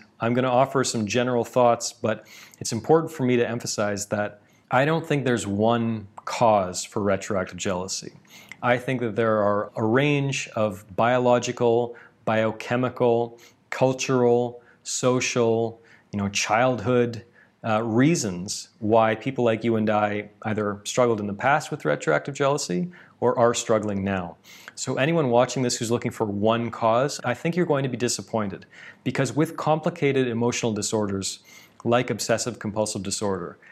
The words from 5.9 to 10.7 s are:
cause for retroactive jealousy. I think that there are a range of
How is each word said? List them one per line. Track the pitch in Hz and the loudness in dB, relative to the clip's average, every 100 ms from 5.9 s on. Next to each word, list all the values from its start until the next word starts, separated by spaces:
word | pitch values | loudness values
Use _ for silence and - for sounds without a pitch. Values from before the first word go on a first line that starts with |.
| 110 98 - | -4 -8 -14
cause | - - 117 104 90 87 | -8 2 4 4 2 -6
for | - 110 | -6 -2
retroactive | 101 95 - 98 92 90 | 0 0 -2 -4 -4 -6
jealousy. | 104 90 95 - - - _ - - - | -4 -4 -6 -8 -10 -18 _ -20 -20 -4
I | 120 123 | 0 0
think | 135 127 | 0 -4
that | 117 104 | -2 0
there | 113 107 | 0 2
are | 101 104 104 - | 2 0 -2 -2
a | |
range | 110 123 147 143 139 139 - 113 | 2 2 2 2 0 -4 -6 -4
of | 107 | -4